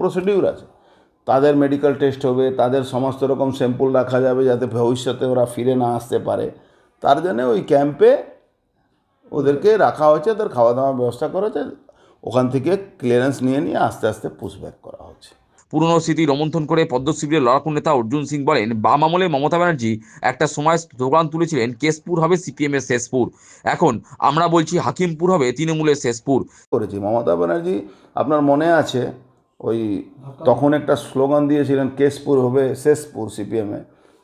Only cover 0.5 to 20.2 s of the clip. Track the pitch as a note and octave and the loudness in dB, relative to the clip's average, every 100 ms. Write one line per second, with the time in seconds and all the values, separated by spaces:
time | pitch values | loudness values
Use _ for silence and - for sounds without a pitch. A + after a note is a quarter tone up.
0.5 | - - _ _ _ _ _ - C3 C#3+ | -2 -12 _ _ _ _ _ 0 4 4
1.5 | C#3+ C#3+ C#3+ C#3+ B2+ C#3 B2+ C3+ B2+ C3 | 4 2 2 0 0 -2 0 -2 0 0
2.5 | C3 B2 C3+ B2+ D#3 C3 B2 C3+ B2+ C3+ | 0 0 0 -2 -2 -4 -2 -2 0 -2
3.5 | B2+ B2 B2+ C3+ C3 B2+ B2+ C3 B2+ C3 | -2 -2 0 2 2 2 0 2 2 2
4.5 | B2 B2 A2+ A#2+ B2+ - C3 C3+ B2 A#2+ | 2 -2 0 0 0 -4 -2 0 2 0
5.5 | - A#2+ B2+ A#2+ A#2 - A2+ G#2 G2+ A#2 | 0 0 0 0 -2 -4 -4 -2 -4 -6
6.5 | - _ _ _ _ - D3 F3 G#3+ B3+ | -10 _ _ _ _ 0 2 0 -2 0
7.5 | G#3 D3 C#3+ C#3+ C#3+ A3 C#4 - - _ | 0 2 2 2 4 4 4 0 -18 _
8.5 | _ _ _ _ _ _ _ _ - C3+ | _ _ _ _ _ _ _ _ -2 0
9.5 | C#3+ G3+ A3 C#3 C3 D3+ D#3 A3 G#3+ D3 | 2 2 4 4 4 4 4 2 -2 -2
10.5 | B2+ A#2 B2 C3+ B2+ B2 A#2+ - F3 F3 | 2 2 2 0 0 -2 -2 -6 -4 -4
11.5 | C#3+ C4 - _ _ _ _ - B2+ B2+ | -4 -8 -10 _ _ _ _ -4 0 0
12.5 | C3 C3+ G3 G3 - B2+ A#2+ C3 B2+ B2+ | 0 -2 -2 -4 -6 0 2 2 0 -2
13.5 | C3+ E3+ A3+ C3+ - A2+ G2+ - - G2+ | 0 -2 -2 -2 -2 -4 -4 -8 -10 -14
14.5 | F2+ D#2 - - - D#2 - - _ _ | -14 -18 -18 -20 -20 -20 -20 -20 _ _
15.5 | _ _ D3 E3 E3 E3 D3+ D#3+ C#3 D#3 | _ _ 0 2 2 2 0 0 0 -2
16.5 | E3 C#3+ D#3+ D#3+ B2+ C3+ D3+ D3+ D#3 A#2+ | -4 0 0 0 -2 -2 -4 -2 2 4
17.5 | C3+ D#3+ D3 D#3+ C#3 A2 D3 C#3 D3 C#3 | 2 0 -2 0 0 0 -4 -4 -4 0
18.5 | D3 G#2+ A2+ A2 C#3 D#3 F3 F#3 C#3 D3 | 0 0 0 2 2 2 2 0 0 0
19.5 | E3+ F3 D#3 A2+ A2 - - | 2 0 0 -2 -4 -8 -6